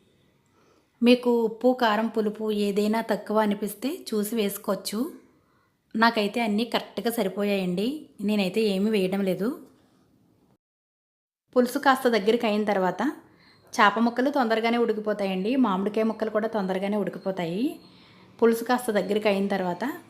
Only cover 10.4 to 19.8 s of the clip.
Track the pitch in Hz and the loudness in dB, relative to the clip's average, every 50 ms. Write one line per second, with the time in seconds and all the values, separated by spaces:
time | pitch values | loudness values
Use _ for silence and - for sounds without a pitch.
10.4 | _ _ _ _ _ _ _ _ _ _ _ _ _ _ _ _ _ _ _ _ | _ _ _ _ _ _ _ _ _ _ _ _ _ _ _ _ _ _ _ _
11.4 | _ _ - 254 247 240 - 277 - 285 262 262 - 247 233 208 190 214 220 233 | _ _ 2 2 2 2 0 0 4 4 4 4 4 2 2 2 2 2 2 2
12.4 | 240 220 208 214 214 208 202 196 185 180 180 - 220 294 349 - - - _ _ | 2 0 0 0 0 0 0 2 2 0 0 0 -2 -4 -4 -6 -14 -20 _ _
13.4 | _ _ _ _ _ - - - 214 202 202 220 233 240 233 - 254 294 285 285 | _ _ _ _ _ -8 2 4 4 4 6 4 0 0 0 0 -2 0 0 0
14.4 | 247 220 226 220 220 233 233 240 233 214 214 214 214 214 208 208 202 196 190 185 | 0 0 0 0 0 0 2 2 2 0 0 -2 -2 -4 -2 -2 -2 -2 -2 -2
15.4 | 190 214 262 269 254 214 190 185 196 208 208 220 220 226 208 - 226 220 214 214 | -2 0 2 2 2 2 2 0 -2 -2 0 0 0 0 0 -2 -4 -2 -2 -2
16.4 | 214 220 - 214 190 185 185 190 196 196 208 214 190 - - 190 - 190 185 185 | -2 -2 -2 -2 -2 -2 -2 -2 -2 -2 -2 -2 -2 -4 -6 -6 -6 -6 -4 -4
17.4 | 175 165 175 202 254 320 339 - - - - - - - - - - - - - | -4 -4 -4 -2 -2 -4 -4 -6 -16 -20 -20 -20 -20 -20 -20 -20 -20 -14 -2 2
18.4 | 233 233 226 226 240 - 247 240 - - 208 208 180 190 208 214 214 214 196 196 | 4 4 4 2 0 -2 -2 -2 0 0 0 0 0 0 -2 0 2 2 2 2
19.4 | 196 202 202 185 185 180 175 - | 0 0 0 -2 -2 -4 -4 -4